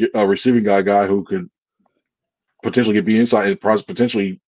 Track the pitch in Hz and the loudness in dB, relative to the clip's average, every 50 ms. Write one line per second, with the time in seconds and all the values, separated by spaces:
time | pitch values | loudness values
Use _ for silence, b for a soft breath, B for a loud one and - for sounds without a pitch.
0 | 110 117 - 113 104 98 98 95 - 127 123 120 107 104 101 98 95 98 101 101 | -2 -2 0 0 0 2 0 0 0 2 2 2 2 2 2 2 2 2 2 2
1 | 101 95 98 101 - - 101 92 87 - _ _ _ _ _ _ _ _ _ _ | 2 2 -2 -2 -2 -4 -6 -8 -8 -10 _ _ _ _ _ _ _ _ _ _
2 | _ _ _ _ _ _ _ _ _ _ _ _ - 104 - 127 120 110 104 107 | _ _ _ _ _ _ _ _ _ _ _ _ -8 -4 -2 0 0 2 0 0
3 | 92 107 110 110 120 120 123 107 101 98 98 - - 101 110 202 196 - 101 - | 0 2 2 2 2 2 0 0 0 0 -2 -2 0 0 0 0 -2 -6 -4 -2
4 | 120 120 120 110 98 95 92 92 _ | -2 -2 0 -2 -4 -4 -6 -10 _